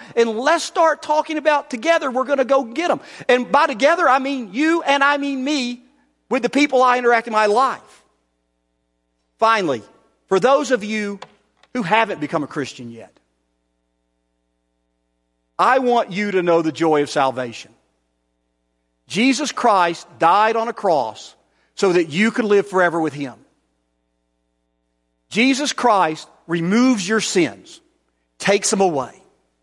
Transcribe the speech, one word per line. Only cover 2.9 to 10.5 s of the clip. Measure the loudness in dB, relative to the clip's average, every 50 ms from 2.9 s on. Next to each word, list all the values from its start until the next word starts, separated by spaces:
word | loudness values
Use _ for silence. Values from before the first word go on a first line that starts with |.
| -2
'em. | -4 -6 -10 -20 -6 0 0
And | 2 2 2 2
by | 2 2 2
together, | 2 2 2 2 2 4 4 4 4
I | 4 2
mean | 2 -2 -6 -6 -8 -8 -4
you | -2 0 0 0 0 0
and | 0 0 2 2
I | 2 0
mean | 0 -2 -4 -6 -4 -4
me | -4 -2 -2 -4 -4 -8 -10 _ _ _ _ _ _ _ _ _ -4
with | -2 -2 -2
the | 0
people | 0 0 0 2 4 4
I | 4 4 4 2
interact | 2 2 2 2 0
in | 0 0
my | 2 2
life. | 2 2 2 2 0 -2 -6 -12 -20 -20 _ _ _ _ _ _ _ _ _ _ _ _ _ _ _ _ _ _ _ _ _ _ _ _ _ _ _ _ _
Finally, | 2 2 2 2 0 -2 -4 -4 -6 -12 _ _ _ _ _ _ _ _
for | 0 2
those | 4 4